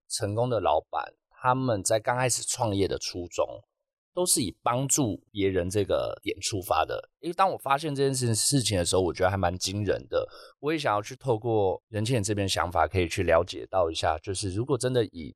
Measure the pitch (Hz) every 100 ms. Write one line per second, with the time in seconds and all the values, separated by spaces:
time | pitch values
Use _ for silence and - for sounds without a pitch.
0 | - - 104 104 123 113 82 78 - 80
1 | - - _ - 127 127 131 104 90 113
2 | 110 123 127 - - - 117 98 92 65
3 | - 90 87 - 78 58 - _ _ _
4 | _ - 180 - 107 - - 120 135 -
5 | 123 92 _ 104 98 92 87 104 90 78
6 | 62 - - - - 101 87 80 80 57
7 | - _ 160 185 190 131 135 139 156 135
8 | 139 131 123 110 - 139 107 98 85 92
9 | 92 73 90 98 90 90 - 98 98 60
10 | 64 85 - - - - 143 160 139 104
11 | 107 127 135 110 120 110 95 - _ 107
12 | 110 127 98 101 98 - 82 87 80 95
13 | 85 - 85 82 87 80 60 92 82 82
14 | 92 78 - 95 101 92 123 131 127 127
15 | 104 85 73